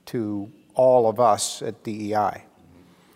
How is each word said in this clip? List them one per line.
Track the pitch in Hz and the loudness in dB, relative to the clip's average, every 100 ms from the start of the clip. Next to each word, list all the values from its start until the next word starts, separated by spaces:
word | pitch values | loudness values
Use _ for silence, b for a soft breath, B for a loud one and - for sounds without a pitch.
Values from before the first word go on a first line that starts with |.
| - | -10
to | 127 107 101 104 - _ | -8 -6 -6 -10 -16 _
all | - 131 127 113 | 2 4 4 4
of | 107 | 2
us | 120 104 - - | 2 2 -2 -8
at | 131 107 | -12 -10
D | - 107 104 | -10 -8 -4
E | |
I. | 104 98 - - _ _ b b b b | -2 -2 -4 -14 _ _ b b b b